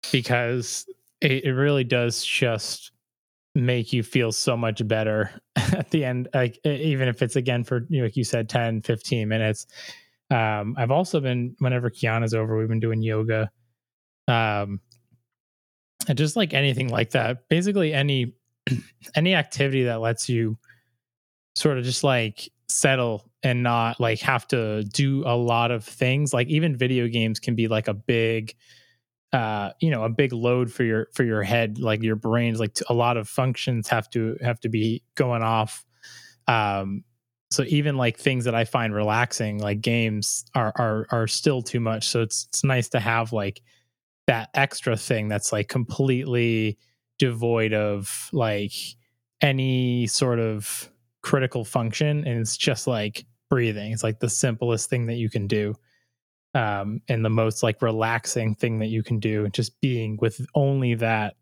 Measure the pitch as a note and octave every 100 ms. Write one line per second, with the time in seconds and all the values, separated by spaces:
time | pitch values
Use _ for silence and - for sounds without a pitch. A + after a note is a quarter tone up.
0 | - C3+ A#2 B2 A#2+ B2+ A#2 - - -
1 | _ _ D3 C3 C#3+ C3 C#3+ C#3+ B2 B2
2 | A#2+ A#2 - - B2 A2 - - - _
3 | _ _ _ _ _ - B2 B2 A2+ B2+
4 | G#2+ - A#2 G#2+ - A#2+ A2+ A2 A2 A2
5 | A2 G#2+ G#2 - _ - G#2 F#3+ - D#3+
6 | C3 B2 B2 C3+ B2 A2 D#3 C#3 D#3 C3+
7 | C3 A2+ B2 C3+ B2+ A#2+ A#2 B2 A#2+ D3+
8 | A#2 C3+ A#2 A#2+ A2 B2+ A#2 A2+ - A2+
9 | - A#2+ G#2+ A2 A2 G#2 - - - -
10 | _ _ _ B2 A2 G#2 G#2 B2 A#2 C#3+
11 | F3+ D#3+ C3+ B2 B2 B2 C3 B2 A#2+ -
12 | A#2 A2+ A2+ A2 A2 A2 A2+ A2+ A2+ A2+
13 | A2 A2 A2 A2 A2 _ _ _ _ _
14 | _ _ - A#2+ A2 G#2 G2+ G2+ _ _
15 | _ _ _ _ _ _ _ _ _ _
16 | - B2+ D3+ A#3 F3+ C3+ C#3+ B2 B2+ A2+
17 | A#2 C3+ A2+ B2 _ D#3+ F#3 G3+ D#3+ D3
18 | C#3+ C3+ B2 - _ _ - B2+ - _
19 | - - E3+ F#3 - - C#3 C3+ B2 A2+
20 | A2+ A#2 - A#2+ A2+ G#2+ _ - _ _
21 | _ _ _ _ _ - D#3 C3 B2 B2
22 | D3 B2+ A2+ - - _ _ - C#3+ C3+
23 | A#2+ G#2+ - _ C3+ B2 A#2+ A#2 A#2 A#2
24 | A#2 A2 - B2+ - B2+ A2 G#2+ G#2 -
25 | C#3 C3+ C3 A#2+ A#2+ A#2 A#2 A#2 G#2 -
26 | B2+ C3+ C#3+ B2 A#2+ D3 E3 B2+ B2+ B2+
27 | A#2+ A#2 A2+ A2 - A2+ A2+ A2 G#2+ G#2
28 | - A#2 A2+ A2+ A2 - _ - _ _
29 | _ _ _ C3 A2 G#2+ G2+ - D#3+ B2+
30 | A2+ A2+ C#3 A#2+ A#2+ B2 A#2+ - A#2 A2
31 | A2 - B2 A2 G2 A#2 A2+ A2 A#2+ G#2+
32 | A2+ G#2+ A2 A#2 A#2 A2+ G#2+ - - A#2+
33 | A#2+ A#2+ G#2 - C3 A#2+ - A#2+ G#2+ A#2
34 | G#2+ A#2 A2 - A#2+ A#2 A#2 A2 A2 A#2
35 | _ - B2+ A#2 A2+ A2+ A2 - - _
36 | - - - _ - A#2 G#2+ G2+ G2 G2
37 | - _ _ _ _ - C3 D3 D3 C#3
38 | A#2+ A2 - B2+ A#2+ A2+ A2 C3 A2+ G#2
39 | G#2+ A2 A#2+ - A2 G#2 G#2 G#2 A2+ A#2
40 | A2+ G#2+ G2+ - - C3 A2 - A#2 A2
41 | A2 A#2+ A2 - - C3 A#2 B2 A2+ A2
42 | - A#2+ A2+ - - - C#3 C3 A2+ B2
43 | A2 A#2 A2+ A#2 G2 - _ _ _ _
44 | _ _ - A#2 A2+ - C#3 - - A2
45 | - A#2 G#2+ G#2 - G#2+ G#2 B2+ A#2 -
46 | C3+ B2 B2 A#2+ A#2 A2+ A2 G#2 _ _
47 | _ _ C3 A#2 A#2 A#2 A2 G#2+ G#2 G2+
48 | G2 - - D#3 A2+ G#2 G#2 - - -
49 | _ _ _ _ D3 C3+ C3 B2+ B2+ B2
50 | A#2 - C3 A#2+ A2+ G#2+ G2+ - - _
51 | _ _ - C#3+ B2+ B2 G#2+ C3 A2+ -
52 | D3+ D3 C#3+ A#2 A2 - - A#2+ - A#2
53 | G#2 - - _ _ C3+ A#2 G#2 G#2 A2+
54 | A2+ A2 B2 - C3 A2+ A#2+ A2+ - B2+
55 | A#2 A#2 A2+ A2+ G2+ G#2+ G#2 G#2+ _ _
56 | _ _ _ _ _ C#3 A2 G2+ G2+ G#2+
57 | - A#2 A2+ A2 A2+ G#2+ A#2 G#2+ A#2+ A2
58 | A2 A2+ - - A2 G#2+ A#2+ A2 A2 A2+
59 | A2 A2+ G#2+ G#2+ G#2 - A2+ _ C3 B2
60 | A2 G#2+ D3+ - B2+ - C#3 C#3 B2+ A#2
61 | A2+ A2 G#2 -